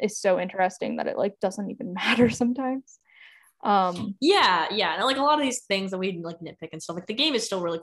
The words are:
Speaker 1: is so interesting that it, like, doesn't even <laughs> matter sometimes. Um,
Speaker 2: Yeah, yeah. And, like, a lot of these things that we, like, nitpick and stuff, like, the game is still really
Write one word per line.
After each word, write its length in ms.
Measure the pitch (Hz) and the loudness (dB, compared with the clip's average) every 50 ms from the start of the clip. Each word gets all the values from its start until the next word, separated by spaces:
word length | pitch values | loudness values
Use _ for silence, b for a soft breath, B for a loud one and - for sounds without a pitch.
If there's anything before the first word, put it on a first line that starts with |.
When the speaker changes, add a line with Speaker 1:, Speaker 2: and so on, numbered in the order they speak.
Speaker 1:
is 180 | 214 202 - - | -4 -4 -4 0
so 200 | - 196 185 180 | 2 2 2 2
interesting 580 | 180 185 - 190 185 190 190 - - - - | 0 -2 0 0 0 0 0 -4 -6 -4 -4
that 100 | - - | -2 -4
it, 100 | - - | -4 -2
like, 220 | - - 202 202 _ | 0 -2 -2 -2 _
doesn't 300 | - 185 190 214 202 180 | -4 -4 -4 -4 -8 -8
even 220 | - - - 180 180 | -8 -8 -8 -8 -6
<laughs> 80 | 190 | -4
matter 280 | - 226 240 233 247 226 | 0 0 4 4 4 4
sometimes. 720 | 226 - 247 240 247 277 262 254 262 269 - _ - _ b b b b b b b b b b b _ - | 4 2 0 0 0 0 -2 -4 -4 -4 -8 _ -20 _ b b b b b b b b b b b _ 0
Um, 540 | - 202 196 185 180 175 180 - 202 196 - | 2 4 4 4 2 0 -4 -6 -6 -4 0
Speaker 2:
Yeah, 480 | 254 330 403 381 277 202 180 165 156 - | 2 4 6 6 6 4 4 2 0 0
yeah. 240 | 202 214 190 165 160 | 0 0 0 0 0
And, 100 | 185 220 | 0 0
like, 100 | 262 269 | 0 2
a 40 | 269 | 2
lot 180 | 277 294 302 302 | 4 4 4 4
of 40 | 285 | 2
these 180 | 262 226 - - | 0 -2 -4 -4
things 280 | - 196 196 196 190 | -2 -2 -2 -2 -4
that 60 | 196 | -4
we, 220 | 185 185 196 180 170 | -2 -2 -4 -4 -4
like, 180 | 165 170 165 - | -8 -10 -10 -10
nitpick 280 | 165 147 - - 160 160 160 | -12 -14 -12 -14 -14 -14 -12
and 100 | 160 - | -12 -10
stuff, 120 | - 165 | -8 -10
like, 120 | 180 - | -8 -8
the 60 | - 214 | -6 -2
game 220 | 247 294 320 269 | 0 0 2 2
is 100 | 220 - | 0 -2
still 160 | - 202 185 | -2 -2 -2
really 180 | 175 170 170 165 | -2 -2 -4 -4